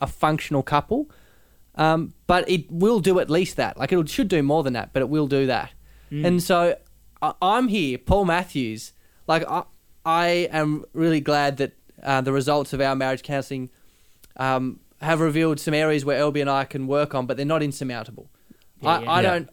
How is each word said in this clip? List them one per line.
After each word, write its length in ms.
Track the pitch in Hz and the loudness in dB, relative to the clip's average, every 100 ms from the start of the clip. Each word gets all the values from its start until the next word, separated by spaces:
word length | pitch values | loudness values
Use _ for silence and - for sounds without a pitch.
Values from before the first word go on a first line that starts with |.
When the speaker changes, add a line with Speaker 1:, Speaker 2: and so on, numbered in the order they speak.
Speaker 1:
a 60 | 135 | -8
functional 560 | - 156 156 - 139 | 0 0 0 -2 -2
couple, 480 | - 147 - 247 294 - - _ _ _ - - | 0 0 0 -2 -4 -10 -20 _ _ _ -10 0
um, 380 | 156 160 156 - - | 2 2 -2 -4 0
but 220 | 180 - | 2 2
it 220 | 180 - | -2 -2
will 280 | 165 202 233 | 0 2 4
do 200 | 175 185 | 2 2
at 100 | - | 2
least 260 | 160 185 - | 0 0 -2
that. 200 | 117 - | -4 -2
Like, 140 | 135 | 0
it 180 | 180 151 | 0 0
should 180 | - 214 | -2 0
do 140 | 170 | 2
more 220 | 139 156 | 2 2
than 100 | 135 | 0
that, 200 | 120 - | -4 -4
but 80 | 135 | -2
it 80 | 127 | 0
will 180 | 156 143 | 0 2
do 180 | 135 135 | 2 2
that. 260 | 113 - - - - - | 0 -4 -14 -20 -20 -10
Speaker 2:
Hmm. 160 | 147 170 | -2 0
Speaker 1:
And 180 | 180 | 2
so 320 | 175 175 175 - - - - - | 2 2 2 0 -6 -20 -20 -6
I, 120 | 151 - | -6 0
I'm 260 | 185 226 254 | 0 2 2
here, 300 | 208 143 127 | 0 -2 -2
Paul 260 | - 196 185 | 2 4 4
Matthews. 680 | 170 180 143 117 110 - - _ _ - | 0 -2 -4 -4 -6 -12 -20 _ _ 0
Like, 200 | 160 - | 0 0
I, 160 | 170 - - _ _ 165 | -6 -6 -14 _ _ 0
I 220 | 165 175 175 175 | 2 2 0 0
am 340 | 156 151 151 - | 0 -2 -2 -6
really 280 | 165 165 156 | -2 0 0
glad 360 | 143 147 143 135 | 0 0 0 -2
that, 160 | 135 - - - | -4 -6 -20 -10
uh, 200 | - 135 | -2 0
the 100 | 131 | 0
results 420 | 135 131 147 139 | 0 0 0 0
of 80 | 135 | -2
our 140 | 135 135 | 0 0
marriage 260 | 131 131 | -2 -4
counselling, 480 | - 139 131 139 127 _ - _ _ _ - - | -4 -6 -6 -8 -10 _ -20 _ _ _ -16 -4
um, 420 | 131 127 131 95 _ - | -2 0 -2 -8 _ -6
have 180 | 151 160 | 0 2
revealed 400 | 160 151 165 147 | 2 2 0 0
some 140 | - | -2
areas 300 | 151 156 151 | 0 2 0
where 160 | 135 135 | 0 0
Elby 220 | 147 143 | 0 0
and 80 | 139 | 0
I 140 | 139 131 | 0 -2
can 220 | 147 135 | -6 -2
work 260 | 143 147 139 | 0 0 -2
on, 100 | 127 | -4
but 120 | 127 | -4
they're 80 | 143 | -2
not 180 | 160 | 0
insurmountable. 680 | 147 139 131 120 110 110 - _ - _ _ - | -2 -4 -8 -8 -12 -16 -20 _ -20 _ _ -4
Speaker 2:
Yeah, 80 | 135 | 0
Speaker 1:
I, 120 | - | 0
Speaker 2:
yeah. 80 | 117 | 2
Speaker 1:
I 100 | 175 | 2
Speaker 3:
Yeah. 80 | 185 | 4
Speaker 1:
don't. 200 | 175 139 | 0 -4